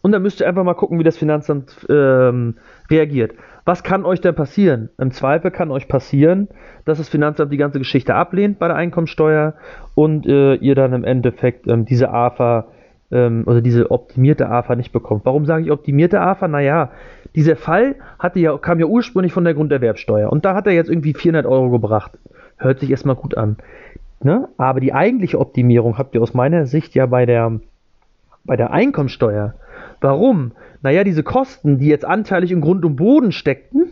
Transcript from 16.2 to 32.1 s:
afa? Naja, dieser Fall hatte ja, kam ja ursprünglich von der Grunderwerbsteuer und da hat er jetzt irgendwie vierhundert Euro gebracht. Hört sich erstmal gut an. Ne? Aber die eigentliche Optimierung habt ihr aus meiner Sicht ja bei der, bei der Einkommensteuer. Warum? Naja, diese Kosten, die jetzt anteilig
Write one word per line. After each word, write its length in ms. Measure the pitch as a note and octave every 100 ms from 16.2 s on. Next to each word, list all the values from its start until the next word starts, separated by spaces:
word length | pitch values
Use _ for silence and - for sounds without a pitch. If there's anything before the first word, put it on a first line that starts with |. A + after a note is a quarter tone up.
afa? 280 | F3 F#3+ F3+
Naja, 420 | D3 C#3 D#3+ C3+ - - - -
dieser 220 | - D3+ D#3+
Fall 400 | - F3 C4 C#4 - -
hatte 220 | F3+ F3+
ja, 160 | D#3+ C#3
kam 220 | - E3+
ja 60 | D#3+
ursprünglich 460 | A3+ A3+ - F3+
von 120 | F#3+
der 100 | E3+
Grunderwerbsteuer 760 | D3 D#3 C#3+ A#2+ G#2 - G#2+ G#2
und 140 | D3+
da 100 | F#3+
hat 120 | F#3+ G#3
er 60 |
jetzt 180 | E3+ E3
irgendwie 240 | E3 D3+
vierhundert 320 | C#3 E3+ D#3+ C3+
Euro 240 | C3 B2+
gebracht. 480 | A#2+ G#2+ G#2+ - - - _ - _
Hört 240 | C3 C3
sich 100 | C3+
erstmal 260 | C3+ C#3 B2+
gut 200 | - -
an. 200 | G#2+ G#2+ - - - - - _
Ne? 240 | C3+ G#3 E4 -
Aber 240 | B2+ C3
die 140 | C3
eigentliche 440 | B2+ F#3+ B3+ F#3 -
Optimierung 600 | C3+ - B2 A#2 A#2 A2+
habt 160 | C3+
ihr 80 | A#2
aus 120 | A2+
meiner 320 | B2+ C3 E3+ C3+
Sicht 280 | D3+ -
ja 100 | -
bei 220 | B2+ B2 B2
der, 340 | A#2 A#2 A2+ - _ _ _ _ _ _ _
bei 120 | - A#2+
der 160 | A#2+
Einkommensteuer. 840 | D3+ C4 C#4 C3+ - A#2 G#2 G#2 - - - - -
Warum? 520 | C3+ C#3 B3+ G3+ B2 - - -
Naja, 220 | C#3 E3
diese 180 | G3+ D#3+
Kosten, 560 | - B3+ C4+ - D3 C#3
die 100 | D3
jetzt 180 | D3
anteilig 440 | -